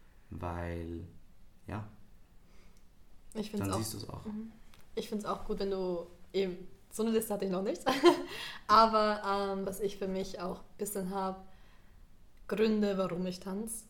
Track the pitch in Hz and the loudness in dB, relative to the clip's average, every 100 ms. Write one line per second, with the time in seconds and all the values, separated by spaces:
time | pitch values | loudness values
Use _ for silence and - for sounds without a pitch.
0 | - - - 87 90 85 87 85 82 85 | -20 -20 -14 -8 -4 -4 -4 -4 -4 -6
1 | 87 - - - - - - 104 104 - | -8 -14 -18 -18 -18 -16 -8 -8 -8 -12
2 | - - - - - - - - - - | -18 -20 -20 -20 -20 -20 -18 -20 -20 -20
3 | - - - 220 208 208 196 190 110 107 | -20 -18 -12 -8 -4 -2 0 0 -2 -6
4 | - - 220 214 226 - - - - - | -8 -8 -8 -8 -10 -14 -18 -18 -8 -6
5 | 220 214 170 196 - 202 196 190 185 175 | -4 -4 -2 -4 -2 -2 0 0 0 -2
6 | 170 - - 185 190 180 - - - - | -6 -14 -4 0 0 -2 -10 -16 -12 -2
7 | 226 220 220 202 190 180 196 - - 285 | 2 2 0 -2 0 0 0 0 0 8
8 | 339 302 - - - - - 214 226 214 | 8 8 2 -8 -8 -10 8 10 10 8
9 | 214 208 196 202 196 196 196 190 202 - | 4 2 2 0 2 0 -2 -2 -2 -2
10 | 190 190 190 - 180 185 - - 202 202 | -2 0 -2 -4 -6 -6 -10 -8 -4 -2
11 | 185 196 190 190 - - - - - - | -2 0 -2 -4 -10 -18 -20 -20 -20 -20
12 | - - - - - 196 220 214 208 190 | -20 -20 -20 -18 -4 2 4 4 4 2
13 | 185 170 185 180 196 190 226 - - | 0 0 -2 -4 -6 -6 -4 -8 -4